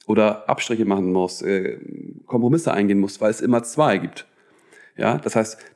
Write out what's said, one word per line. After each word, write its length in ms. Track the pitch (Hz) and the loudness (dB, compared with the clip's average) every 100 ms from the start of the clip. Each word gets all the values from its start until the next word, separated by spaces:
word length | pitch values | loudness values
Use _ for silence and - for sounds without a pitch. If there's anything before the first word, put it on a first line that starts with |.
| - | -2
oder 440 | 107 107 104 - | 2 2 0 -2
Abstriche 340 | - - 110 | -2 -2 -2
machen 300 | 104 98 92 | 0 0 2
musst, 280 | 92 92 - | 0 0 -2
äh, 360 | - 98 92 - - - - - - | -2 -2 -2 -8 -12 -14 -16 -18 -4
Kompromisse 480 | 123 120 160 165 | 0 2 2 2
eingehen 260 | 98 101 101 | 2 2 2
musst, 220 | 98 - | 0 0
weil 100 | 107 | -2
es 80 | 107 | 0
immer 240 | 127 120 | 0 0
zwei 340 | 117 - 151 95 | 0 0 2 2
gibt. 300 | 85 - - _ _ _ _ - - - | -2 -8 -20 _ _ _ _ -20 -18 -4
Ja, 200 | 110 120 | -2 0
das 200 | 110 113 | 0 0
heißt, 200 | 110 - - | 0 -4 -20